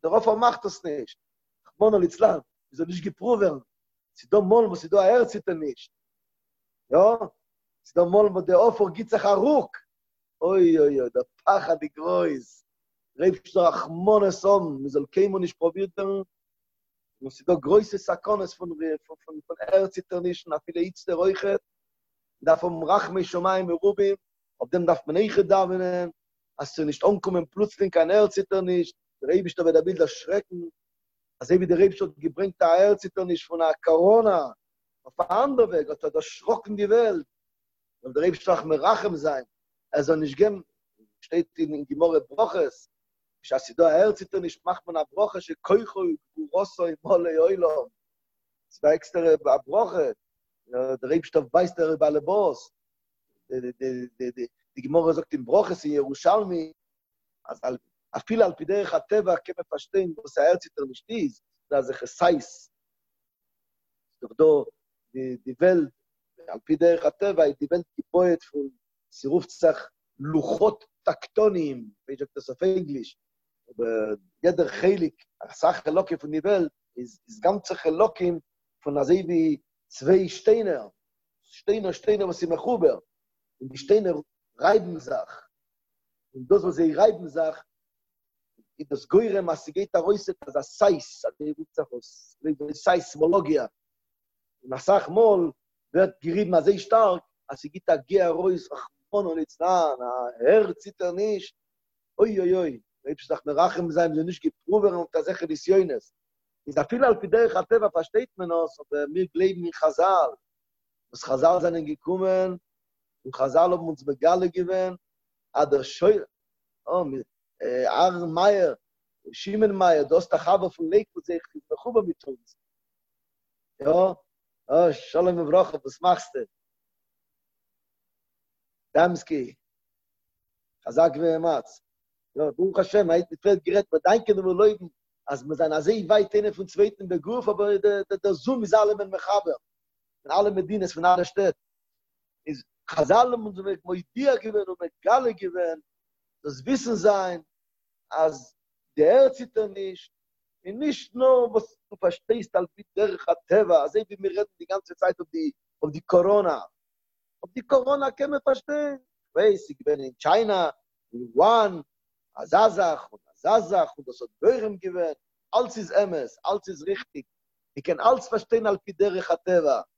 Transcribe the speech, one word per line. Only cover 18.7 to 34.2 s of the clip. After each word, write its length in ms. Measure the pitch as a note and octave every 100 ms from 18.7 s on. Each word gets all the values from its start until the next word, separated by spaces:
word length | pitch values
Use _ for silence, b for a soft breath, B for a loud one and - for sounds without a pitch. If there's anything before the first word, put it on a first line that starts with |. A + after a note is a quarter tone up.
| D#3 D#3+ D#3 _
פון, 100 | D#3+ -
פון, 140 | D#3 _
פון 80 | E3+
הערץ 380 | - F#3+ F#3+ F#3+
האט 160 | -
ער 60 | F3+
נישט, 280 | F3 F3 -
און 60 |
אפילו 280 | D3+ - E3+
יצט 280 | F3+ - -
ער 60 | E3+
אויך. 300 | F#3 F#3+ G3 G3+ _ _ _ _ _ _ _ _
דארף 200 | - D#3+
מען 200 | F3 E3 D#3+
רחמי 360 | G3+ F3+ F#3
שמיים 440 | F3+ F3 F#3 F#3+ F3+
מרובים, 480 | E3+ G3+ G3+ G3 G3 _ _ _ _
אויף 120 | -
דעם 140 | F3+ E3+
דארף 220 | E3 -
מען 100 | E3
נישט 280 | G#3+ - F3+
דאווענען, 640 | G3 F#3 F#3 F3+ F3+ F3 _ _ _ _ -
אז 140 | C#3+ -
זיי 100 | D3+
נישט 180 | C#3+
אנקומען, 420 | F#3+ G3+ - F3+ -
פלוצלינג 480 | F#3+ G#3 - G3
קיין 180 | F3 E3
הערץ 260 | G3+ G#3 G3+
האט 160 | G3
ער 80 | F#3+
נישט. 340 | F#3 F3+ E3+ _ _ _
דער 100 | C3
רבי 120 | F#3 F3
איז 100 | -
דא 60 |
ביי 100 | E3
דער 80 | D#3+
בילד 160 | E3 F#3
דער 100 | -
שרעקן. 480 | - - G3 - F3+ E3+ _ _ _ _ _ _ _
אז 100 | B2
ווי 140 | F3+ F#3
דער 120 | F3
רבי 140 | G3 G3
שוין 140 | F#3 -
געברענגט, 400 | D#3+ - G3 -
דער 100 | E3+
הערץ 360 | F3 G3+ G3 F#3+
האט 120 | -
ער 60 |
נישט 240 | F#3 E3+ -
פון 120 | E3
דער 120 | D#3+ D3+
קאראנע. 580 | - D#3+ F3+ A3+